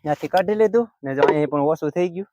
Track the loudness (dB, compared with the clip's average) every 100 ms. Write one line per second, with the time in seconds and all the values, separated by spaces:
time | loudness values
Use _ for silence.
0 | -4 -4 0 0 0 2 2 2 -2 _
1 | -8 2 2 2 0 0 0 0 -4 -2
2 | -4 -4 -14